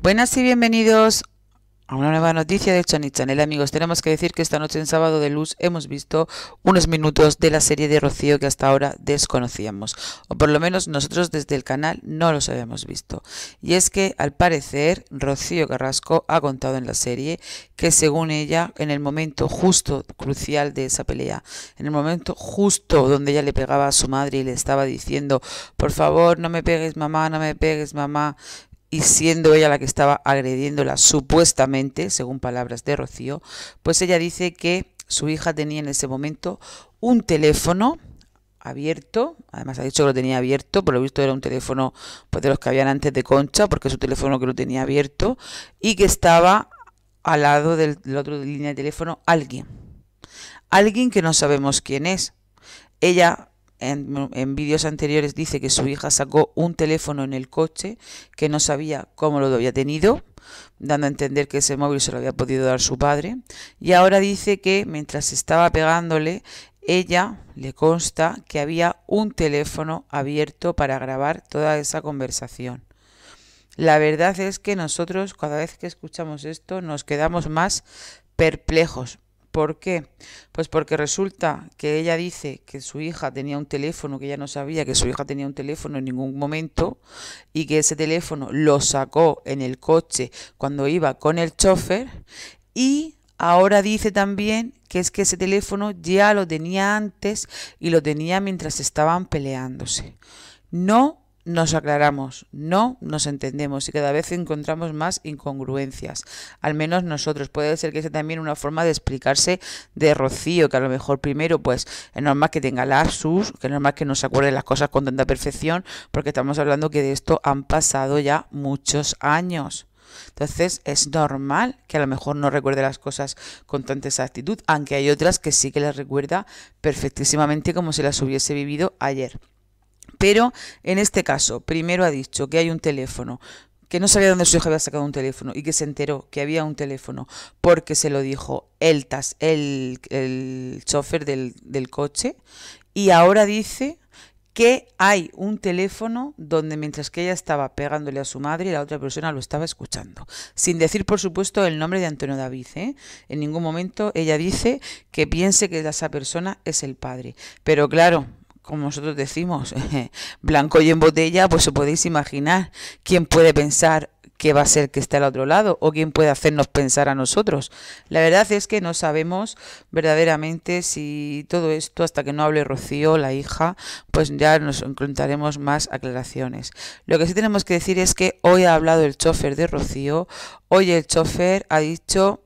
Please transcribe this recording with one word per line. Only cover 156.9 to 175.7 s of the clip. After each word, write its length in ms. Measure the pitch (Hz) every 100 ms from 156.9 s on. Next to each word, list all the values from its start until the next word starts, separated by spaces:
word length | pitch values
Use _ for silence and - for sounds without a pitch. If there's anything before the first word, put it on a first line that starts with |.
| 131
padre. 400 | 131 127 123 - - -
Pero 260 | - 151 143
claro, 380 | 156 170 170 131 - _ _
como 240 | - 151 143
nosotros 300 | 143 147 147
decimos, 580 | 135 - 175 160 135 - 131 147 117
<laughs> 340 | - - -
blanco 400 | - 147 147 160
y 100 | 160
en 80 | 165
botella, 500 | 160 156 160 175 185
pues 180 | 165 160
os 60 |
podéis 320 | 139 143 165 175
imaginar 640 | 160 143 143 147 180 180 - - -
quién 220 | - 175 165
puede 280 | 160 165
pensar 560 | 151 147 143 160 156 147 _ - _
que 120 | 151
va 80 | 143
a 40 | 143
ser 240 | 156 143
que 100 | -
está 180 | 135 143
al 80 | 139
otro 200 | 131 135
lado 320 | 170 214 170
o 100 | 156
quién 200 | 151 160
puede 200 | 147 156
hacernos 360 | 139 156 151 135
pensar 420 | - 139 - 143
a 40 |
nosotros. 580 | 135 127 - 214 139 - - - - _
La 120 | 160
verdad 300 | 160 180 220
es 140 | 311 -
que 160 | 214
no 140 | 180 165
sabemos 600 | 165 156 160 185 220 - - - _
verdaderamente 920 | 160 160 156 165 156 156 160 - 180
si 640 | 175 - 147 147 147 147 147
todo 220 | 175 165
esto, 340 | 156 - -
hasta 200 | 170 -
que 100 | 139
no 80 | 147
hable 220 | 151 151
Rocío, 560 | 143 135 - 143 156 160
la 140 | 139
hija, 440 | 135 139 - 160 190 - - -
pues 260 | 156 156 143
ya 220 | 151 156
nos 240 | 151 135
encontraremos 800 | - 135 143 139 143 143 147 147
más 300 | 143